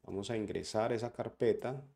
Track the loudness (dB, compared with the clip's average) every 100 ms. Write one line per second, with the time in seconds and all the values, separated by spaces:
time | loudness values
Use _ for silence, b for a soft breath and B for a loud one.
0 | -6 -6 -2 -2 -2 -4 -2 0 2 0
1 | -2 -4 -8 2 4 4 0 -6 -12